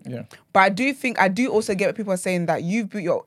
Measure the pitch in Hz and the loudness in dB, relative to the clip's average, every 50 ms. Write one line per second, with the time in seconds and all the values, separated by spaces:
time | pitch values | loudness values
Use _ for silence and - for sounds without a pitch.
0 | - - 120 117 - - - - _ _ - 202 190 196 196 180 254 277 269 - | -8 -10 -10 -10 -12 -14 -20 -20 _ _ 4 4 4 4 4 0 0 -2 -2 -2
1 | - 254 - - 196 190 190 196 254 262 - 214 220 - 202 185 202 170 - - | -4 -2 0 2 2 2 2 2 0 2 2 0 0 0 0 0 0 -2 -2 -2
2 | 214 202 190 180 - 190 185 175 170 165 160 127 160 170 196 233 220 190 - 208 | -4 -4 -4 -2 -2 -2 -2 0 0 0 -2 -2 -2 -2 -2 -2 -2 -4 -6 -4
3 | 165 175 143 - - | -2 -2 -2 -2 -2